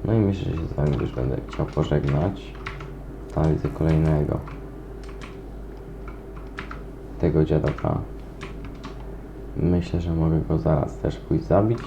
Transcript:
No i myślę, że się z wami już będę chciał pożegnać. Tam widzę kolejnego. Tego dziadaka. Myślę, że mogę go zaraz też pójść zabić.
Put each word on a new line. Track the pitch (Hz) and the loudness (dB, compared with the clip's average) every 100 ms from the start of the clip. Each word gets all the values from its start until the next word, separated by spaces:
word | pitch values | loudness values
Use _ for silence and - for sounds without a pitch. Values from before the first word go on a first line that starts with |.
No | 104 | 4
i | 113 | 6
myślę, | 101 95 - | 6 4 0
że | 80 | -2
się | 80 | -2
z | |
wami | - 73 65 | 2 2 2
już | 58 | 0
będę | 62 64 64 - | 0 0 0 -4
chciał | - 73 | -4 -2
pożegnać. | - 151 73 139 143 185 - - - - - - - - - - | 0 2 2 4 2 2 -2 -10 -10 -10 -10 -10 -10 -10 -12 -6
Tam | - 78 | 2 2
widzę | 78 71 | 2 0
kolejnego. | - 80 78 78 76 73 - - - - - - - - - - - - - - - - - - - - - - - - - - - - - | 0 4 6 6 4 2 0 -4 -10 -12 -12 -12 -12 -12 -12 -12 -12 -12 -12 -12 -12 -12 -12 -10 -12 -12 -12 -12 -12 -10 -10 -12 -12 -12 0
Tego | 85 78 | 4 6
dziadaka. | 78 76 71 - 78 76 - - - - - - - - - - - - - - - - | 6 4 2 0 0 0 -2 -10 -12 -12 -10 -10 -10 -10 -12 -10 -10 -10 -12 -12 -8 0
Myślę, | 85 87 87 85 | 4 4 2 0
że | 85 | 0
mogę | 80 80 80 - | 2 4 4 2
go | 78 | 2
zaraz | 78 76 - - | 4 4 2 -2
też | - - | -4 -4
pójść | - 80 | 0 0
zabić. | - 92 110 117 | 4 4 6 2